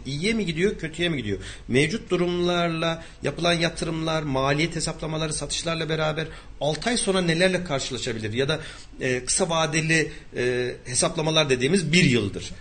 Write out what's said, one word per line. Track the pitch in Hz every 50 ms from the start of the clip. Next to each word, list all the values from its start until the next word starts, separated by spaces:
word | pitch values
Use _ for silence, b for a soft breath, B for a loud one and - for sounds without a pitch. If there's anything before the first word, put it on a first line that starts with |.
| -
iyiye | 127 139 143 165 208 226
mi | 226 202
gidiyor, | 165 160 156 180 208 208 -
kötüye | - 156 - - 175 175
mi | 165 139
gidiyor? | 117 104 98 92 B B B B B -
Mevcut | 113 127 147 160 180 226 - -
durumlarla | 185 175 180 175 175 175 175 175 175 175 170 170 165 160 165 165 165 165 B B B B B
yapılan | 143 143 - 170 170 170
yatırımlar, | 165 165 165 165 - - 165 160 160 160 160 160 160 151
maliyet | 151 131 131 135 135 143 147 160 170 170
hesaplamaları, | 165 151 165 160 - - 160 160 156 160 156 156
satışlarla | - 147 143 - - - 170 165 160 160 151
beraber | 160 156 156 151 151 156 156 156 B B B B B -
altı | 139 143 156 147 - 233
ay | 247 220
sonra | - 202 185 190
nelerle | 180 170 160 165 180 190 185 175 180
karşılaşabilir? | - 143 135 - - 131 113 104 127 113 110 107 107 107
Ya | 120 135 139
da, | 160 147 156 B B B B B - -
e, | - 131 127 127 123
kısa | 127 - - 190 170
vadeli, | 170 160 160 156 147 160 156 160 160 160 147 156 B B B B - -
e, | 123 123 127 123 123 123 - - -
hesaplamalar | - 127 - - - - 165 156 160 156 160 156 139
dediğimiz | 131 120 123 135 175 202 165 143 156
bir | 180 180
yıldır. | - 123 117 104 98 - 95 92 - - -